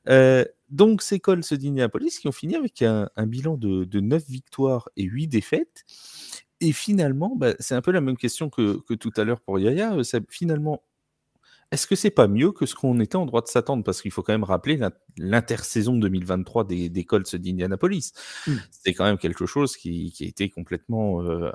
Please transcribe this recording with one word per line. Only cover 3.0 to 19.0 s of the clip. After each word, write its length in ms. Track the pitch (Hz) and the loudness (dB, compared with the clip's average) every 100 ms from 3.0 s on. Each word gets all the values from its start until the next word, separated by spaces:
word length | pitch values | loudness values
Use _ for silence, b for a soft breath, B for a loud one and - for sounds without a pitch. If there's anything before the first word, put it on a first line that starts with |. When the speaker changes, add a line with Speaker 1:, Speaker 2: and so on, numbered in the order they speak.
| 101 - | -2 -2
Speaker 1:
un 100 | 110 | -4
bilan 300 | 123 151 147 | -2 -4 -2
de, 280 | 107 92 | 0 0
de 160 | 92 101 | 0 0
neuf 260 | 104 160 147 | 2 0 -2
victoires 600 | 131 - - 135 123 - - | -12 -12 -2 0 0 -4 -6
et 60 | |
huit 220 | 95 120 160 | -4 -4 0
défaites. 580 | 113 - 165 330 - _ B B B B B _ _ | -2 0 -2 -2 -8 _ B B B B B _ _
Et 120 | 170 | 0
finalement, 600 | 147 - 202 147 135 185 262 | 0 0 2 2 0 -2 0
bah, 180 | 127 - | 0 0
c'est 160 | - | -2
un 60 | 123 | -2
peu 100 | 170 | 2
la 120 | 185 | 0
même 160 | 135 127 | 0 -2
question 320 | 120 - 151 | -4 -4 -6
que, 260 | - 104 98 - | 0 0 0 -4
que 60 | |
tout 200 | 113 117 110 | -6 -4 -2
à 80 | |
l'heure 160 | 107 120 | 0 -2
pour 180 | - 98 | -2 0
Yaya, 360 | 104 156 220 | 2 2 0
euh, 80 | 185 | -2
Seb. 220 | 120 117 - | 0 -2 -4
Finalement, 540 | - 175 151 151 147 _ _ _ _ _ _ _ _ _ | -6 -4 -2 -2 -6 _ _ _ _ _ _ _ _ _
est-ce 160 | 143 - | -6 -2
que 100 | 196 | 0
c'est 120 | 208 | 2
pas 200 | 175 107 | 6 6
mieux 220 | 104 165 | 6 2
que 140 | 208 | 2
ce 100 | 139 | -4
qu'on 240 | - 131 120 | 0 0 2
était 180 | 107 185 | 2 0
en 100 | 156 | 0
droit 160 | 117 | 0
de 40 | - | 2
s'attendre ? 380 | 123 117 135 | 0 0 -2
Parce 160 | 104 92 | -2 -4
qu'il 100 | 101 | -6
faut 120 | - | -6
quand 100 | 92 | -2
même 100 | 110 | 0
rappeler 360 | 98 90 123 151 | 2 0 0 0
l'in-, 120 | 101 - _ - | -2 -4 _ -8
l'intersaison 800 | 90 117 113 117 - 117 107 123 | 0 0 0 -6 -2 -2 2 2
deux 120 | 101 | 2
mille 160 | 95 | 0
vingt-trois 400 | 90 92 90 117 | -2 -4 -2 -2
des, 240 | 101 90 87 | -2 -2 -4
des 160 | 87 | -4
Colts 320 | 87 107 92 87 | 0 0 0 -8
d'Indianapolis. 800 | 92 92 90 95 180 196 - B B B B | -6 -4 -4 -2 -2 -2 -6 B B B B
Speaker 2:
Mm. 60 | 127 B | -6 B
Speaker 1:
C'est 240 | _ 98 | _ -4
quand 100 | 90 | 2